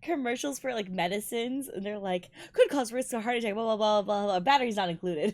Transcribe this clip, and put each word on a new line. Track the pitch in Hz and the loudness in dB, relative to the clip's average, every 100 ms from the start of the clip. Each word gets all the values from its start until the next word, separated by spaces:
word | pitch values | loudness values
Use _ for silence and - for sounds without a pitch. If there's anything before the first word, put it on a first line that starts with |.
commercials | - 330 247 247 294 262 | -2 -2 0 -2 -4 -4
for, | 269 | -4
like, | 240 196 | -4 -4
medicines, | 185 175 202 208 240 233 262 262 | -2 0 0 -4 -4 -2 -4 -6
and | - 196 | -6 -6
they're | 208 | -6
like, | 196 180 180 - - | -2 -2 -4 -18 -12
Could | - 480 | 4 4
cause | 277 233 | 4 -2
risk | 233 254 | -2 -2
of | 240 | -2
heart | 214 247 | 0 0
attack, | 226 | 0
blah, | 202 226 214 | -2 0 2
blah, | |
blah, | 214 214 | 4 4
blah, | 202 202 208 | 2 0 2
blah, | 185 | 0
batteries | 180 277 247 214 | 4 4 4 0
not | 185 | 0
included. | 165 180 165 185 | 0 -2 0 0